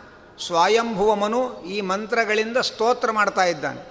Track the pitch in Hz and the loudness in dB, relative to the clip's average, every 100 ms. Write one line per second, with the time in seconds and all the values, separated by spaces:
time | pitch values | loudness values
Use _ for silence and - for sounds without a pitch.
0 | - - - - - 170 185 226 233 196 | -20 -20 -20 -14 -4 2 4 4 2 0
1 | 208 208 208 240 254 220 170 202 185 196 | 2 2 2 0 -2 -6 -8 -6 -2 -4
2 | 214 233 208 214 220 247 - - 226 247 | -2 0 0 0 0 0 -2 0 0 2
3 | 233 214 196 196 180 160 143 123 - | 0 2 0 2 0 0 -6 -8 -16